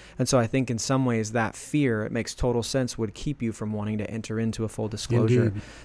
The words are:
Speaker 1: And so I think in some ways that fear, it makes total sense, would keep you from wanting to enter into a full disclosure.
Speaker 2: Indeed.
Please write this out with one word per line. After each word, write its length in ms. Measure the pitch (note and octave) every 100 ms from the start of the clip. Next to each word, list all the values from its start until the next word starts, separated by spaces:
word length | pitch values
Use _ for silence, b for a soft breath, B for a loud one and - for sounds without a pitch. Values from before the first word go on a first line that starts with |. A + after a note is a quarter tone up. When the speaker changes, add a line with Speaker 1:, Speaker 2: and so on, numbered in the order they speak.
| B -
Speaker 1:
And 100 | B2+
so 80 | C3+
I 80 | A2+
think 240 | C3+ B2+
in 80 | A#2
some 280 | - C3+ B2+
ways 260 | A#2 G#2
that 240 | A#2 A2 -
fear, 480 | - D3+ C#3 A2
it 80 | G#2+
makes 240 | A#2 G#2+ -
total 260 | C3 A#2
sense, 360 | A2 C3+ B2 -
would 160 | A2 -
keep 260 | - C#3+
you 100 | A#2
from 200 | G#2+ G#2+
wanting 240 | G#2+ G#2 G#2+
to 120 | G#2
enter 280 | A2+ G#2+ A2
into 240 | A2+ G#2+
a 40 | A2
full 200 | - A2
disclosure. 580 | G#2+ - A#2+ A2 B2 A#2
Speaker 2:
Indeed. 160 | G#2 B B